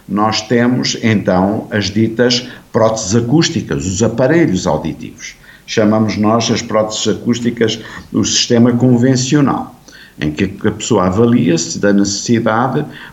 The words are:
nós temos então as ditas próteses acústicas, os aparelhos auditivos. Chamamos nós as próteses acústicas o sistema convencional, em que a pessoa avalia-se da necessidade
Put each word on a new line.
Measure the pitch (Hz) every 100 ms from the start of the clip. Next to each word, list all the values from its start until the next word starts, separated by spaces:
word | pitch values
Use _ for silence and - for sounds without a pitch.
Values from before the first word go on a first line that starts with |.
| -
nós | 101 107 110
temos | - 123 120 127 139 -
então | 117 104 98 92 98 113 -
as | 107
ditas | 95 104 113 113 123 123 - - -
próteses | 117 110 - 87
acústicas, | 117 117 151 160 107 87 71 87
os | 92
aparelhos | 113 - 131 170 151 90 90
auditivos. | 76 80 65 52 - - - - -
Chamamos | - - 107 110 107 95
nós | 107 117 113
as | 101
próteses | - 107 107 - 110
acústicas | 90 117 117 120 117 113 - - - -
o | -
sistema | 107 - - 120 120
convencional, | 120 127 120 127 127 - 147 135 - - - - - - -
em | 76
que | 76 95 - 107
a |
pessoa | 92 - 104 92
avalia-se | 95 117 120 156 165 - 95
da | 104
necessidade | 101 98 - - 113 110 110 127 147 147 - -